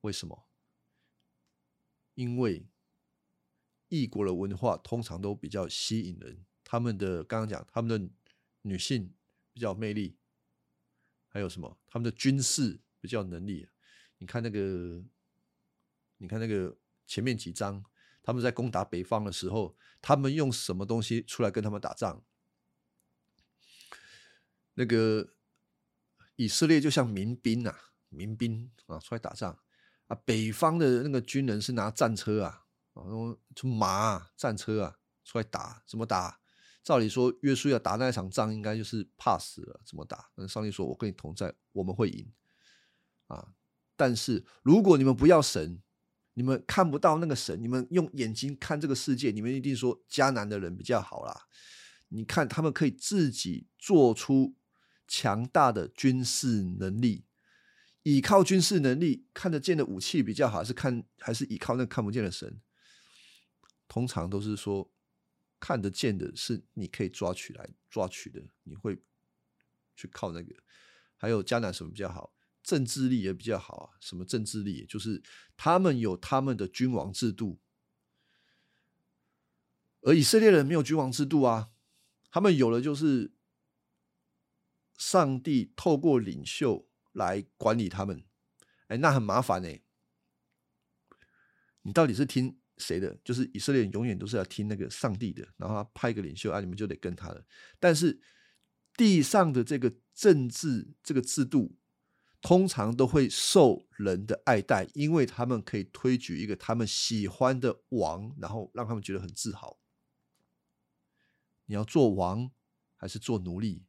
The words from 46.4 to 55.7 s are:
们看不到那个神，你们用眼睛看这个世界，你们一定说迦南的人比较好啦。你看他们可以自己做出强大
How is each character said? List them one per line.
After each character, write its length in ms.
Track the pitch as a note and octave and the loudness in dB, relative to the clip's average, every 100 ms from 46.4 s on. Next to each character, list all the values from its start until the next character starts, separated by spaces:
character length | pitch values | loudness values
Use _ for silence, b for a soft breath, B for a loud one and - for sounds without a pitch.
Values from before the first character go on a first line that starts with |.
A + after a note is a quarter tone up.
们 200 | B2+ C3 - | -2 -2 0
看 240 | - F3 | 2 2
不 80 | C#3+ | 4
到 200 | F3 D#3 | 4 4
那 80 | E3+ | 2
个 100 | C3 | -2
神， 260 | - F2 | -2 -6
你 60 | A#2 | -2
们 180 | B2+ B2 | -4 0
用 200 | F3+ D#3+ | 0 0
眼 180 | C#3+ A2+ | -2 -4
睛 220 | A2 C#3 C#3 | -4 -6 -8
看 220 | - D3+ | -6 -2
这 80 | D3 | 0
个 60 | |
世 200 | B2+ - | -2 0
界， 160 | B2 C3+ | 0 0
你 100 | G#2+ | -2
们 140 | A2+ | -4
一 60 | C3+ | -4
定 160 | C#3 B2 | -2 0
说 260 | B2 - _ | -2 -2 _
迦 220 | - C3+ | 2 2
南 180 | B2 G#2 | 2 -4
的 100 | G#2 | -6
人 180 | F2+ F#2 | -6 -8
比 60 | |
较 180 | - A#2 | -2 -2
好 240 | F#2 - | -2 -10
啦。 220 | - - - B B B B B B | -12 -14 -20 B B B B B B
你 160 | G#2+ | -12
看 240 | A2 - C3 | -4 -2 -2
他 120 | - | 0
们 120 | D#3 | -2
可 140 | - D3 | 2 0
以 40 | |
自 400 | - - G#3 D3+ | 0 -2 2 0
己 380 | A2 F#2 E2 - _ | 0 -6 -8 -10 _
做 340 | - F#3 B2+ | 4 8 8
出 440 | A2 - C3+ C3 - _ _ _ _ _ | 4 2 4 4 -2 _ _ _ _ _
强 400 | - A2 G2+ B2+ | -2 0 0 0
大 240 | E3+ C3+ | 4 4